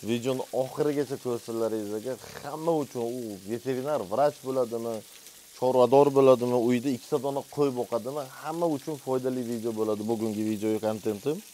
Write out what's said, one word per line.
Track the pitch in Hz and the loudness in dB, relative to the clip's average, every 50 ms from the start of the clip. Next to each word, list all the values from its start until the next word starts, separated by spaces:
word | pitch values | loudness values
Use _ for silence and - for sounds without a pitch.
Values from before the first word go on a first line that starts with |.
| - | -2
Videoni | 104 117 120 117 131 131 131 - - - | -2 -2 -2 0 -2 -2 -2 -4 -4 -2
oxirigacha | 120 131 131 131 - 151 147 147 139 147 123 139 120 | -2 -2 -2 -2 -2 0 0 0 0 -2 -2 -4 -6
ko'rsalaringiz | - 127 123 117 - - 113 117 113 110 107 110 107 101 104 | -4 -4 -4 -4 -4 -6 -4 -2 -2 0 -2 -2 -4 -4 -6
aka, | 110 107 127 131 113 - - - - - | -6 -6 -6 -8 -8 -10 -16 -16 -14 -12
hamma | 143 143 156 160 165 165 156 | -10 -10 -4 -2 0 0 0
uchun | 143 120 - 127 | 0 -2 -4 -4
u | 117 117 120 127 120 110 104 95 95 95 | -4 -4 -4 -6 -6 -8 -10 -10 -8 -6
veterinar | 110 120 117 131 131 123 127 143 151 139 107 90 | -6 -6 -4 -4 -4 -4 -2 -2 -2 -4 -4 -2
vrach | 98 131 139 147 143 - - | 0 2 2 2 2 -2 -8
bo'ladimi, | 127 131 131 127 117 113 117 113 117 113 110 104 - - - - - - - - - - - | -4 0 0 0 0 -2 -4 -4 -4 -6 -6 -8 -14 -20 -20 -20 -20 -20 -20 -20 -20 -10 -2
chorvador | - 127 127 127 123 120 123 139 143 143 139 139 | 0 2 6 6 6 8 8 8 8 8 6 6
bo'ladimi, | 135 131 131 120 120 123 123 123 117 120 | 8 8 8 8 6 2 2 2 4 4
uyda | 123 123 117 143 | 2 2 2 0
ikkita | 131 117 - - - 147 127 | -2 -4 -4 -2 -4 -2 -2
dona | 139 139 139 127 - - | -2 -4 -4 -6 -8 -2
qo'y | - 147 143 127 123 | 0 0 2 2 0
boqadimi, | 120 - - 117 107 123 139 151 139 135 135 - | -4 -2 -2 -4 -4 -4 -6 -6 -8 -10 -12 -12
hamma | - 147 156 170 175 170 156 | -8 -8 -4 0 0 0 0
uchun | 135 - - 156 135 - | -2 -4 -6 -8 -8 -4
foydali | - 131 131 127 131 131 127 | -2 -2 0 0 0 -2 -2
video | 123 113 120 117 107 117 113 107 | -4 -4 -4 -4 -4 -4 -2 -2
bo'ladi | 110 107 107 104 107 110 | 0 0 0 -2 0 -2
bugungi | 117 110 110 113 107 104 110 | -2 -2 -2 -2 -2 -2 -2
video | 107 110 104 101 107 107 107 | -2 -2 -2 0 0 0 0
kontentim. | 98 107 110 110 92 110 107 101 95 139 151 190 226 - | 0 -2 -2 -2 -2 -4 -4 -2 -2 -4 -4 -4 -8 -14